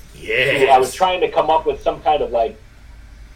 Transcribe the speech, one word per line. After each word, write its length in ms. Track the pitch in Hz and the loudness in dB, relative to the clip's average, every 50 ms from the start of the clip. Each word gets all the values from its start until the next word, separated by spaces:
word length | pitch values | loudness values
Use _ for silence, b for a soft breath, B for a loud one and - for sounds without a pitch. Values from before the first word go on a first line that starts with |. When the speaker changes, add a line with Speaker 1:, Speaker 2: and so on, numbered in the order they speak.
| - - - | -20 -20 -20
Speaker 1:
Yes. 560 | - - - 110 123 127 120 127 - - - | -14 -8 -4 -2 -2 0 0 0 2 4 4
Speaker 2:
I 80 | - - | 4 4
was 160 | - - - | 4 0 -2
trying 260 | - 185 185 185 180 | 0 0 0 0 0
to 100 | 160 139 | -2 -2
come 180 | - 160 151 156 | 0 0 0 2
up 160 | 160 160 - | 2 0 0
with 160 | 151 135 - | -2 -4 -4
some 180 | - 165 156 156 - | -4 -6 -6 -2 -2
kind 180 | - - 143 | 0 0 0
of, 80 | 123 113 | -2 -2
like, 320 | 120 117 113 107 107 - - - - - - - - - - - - - - - - | -2 -2 -2 -4 -6 -10 -20 -20 -20 -20 -20 -20 -20 -20 -20 -20 -20 -20 -20 -20 -20